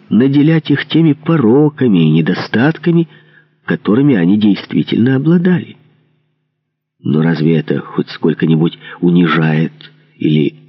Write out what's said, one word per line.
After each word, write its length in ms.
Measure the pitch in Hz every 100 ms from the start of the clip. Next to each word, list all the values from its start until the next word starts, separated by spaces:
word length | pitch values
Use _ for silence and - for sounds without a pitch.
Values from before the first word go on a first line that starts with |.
| _
наделять 640 | 104 135 143 147 160 -
их 160 | 143 -
теми 260 | 156 160
пороками 840 | 143 - 165 110 135 151 147 127 90
и 120 | 80
недостатками, 960 | 80 80 90 - 107 139 160 180 170 165 - _ _ _ _ -
которыми 500 | 85 - 110 143 110
они 220 | 85 104
действительно 800 | 104 95 - - - 101 120 135
обладали. 640 | 151 175 180 170 117 - _ _ _ _ _ _ _ _ _ _ _ _
Но 220 | - 73
разве 360 | 82 80 78 80
это 220 | - 69
хоть 300 | - - -
сколько-нибудь 680 | - 82 76 82 80 87 - - -
унижает 720 | 90 87 85 80 78 78 80 - - _ _ _
или 380 | 85 76 71 -